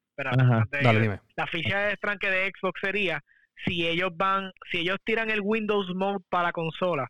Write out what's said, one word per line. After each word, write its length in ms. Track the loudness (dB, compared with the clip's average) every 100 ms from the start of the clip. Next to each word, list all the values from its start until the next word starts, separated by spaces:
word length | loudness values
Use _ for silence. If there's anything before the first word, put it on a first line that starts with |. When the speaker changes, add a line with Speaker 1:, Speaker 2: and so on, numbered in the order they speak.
| _
Speaker 1:
espera, 200 | -8 0 4
Speaker 2:
Ajá. 180 | 6 6
Speaker 1:
antes 220 | 2 2
de 60 | 4
Speaker 3:
Dale, 120 | 4
Speaker 1:
que 40 |
Speaker 3:
dime. 180 | 2 -2 -8 -8
Speaker 1:
la 100 | -4
ficha 320 | -4 -2 0
de 120 | -2
estranque 360 | -2 -4 -4 -2
de 200 | 0 -2
Xbox 280 | -2 -4 -2
sería 380 | -4 -2 -2 -2 -8 _ _ -6 -4
si 200 | 0 0
ellos 220 | 0 -2
van, 380 | 0 0 0 -2 -12 -6
si 80 | -4
ellos 180 | -2 -2
tiran 260 | -2 -2 0
el 100 | 0
Windows 500 | 0 0 2 0 0 -2
Mode 220 | 0 -2 -2
para 240 | 0 0
consola, 560 | 0 -6 -2 -2 0 -4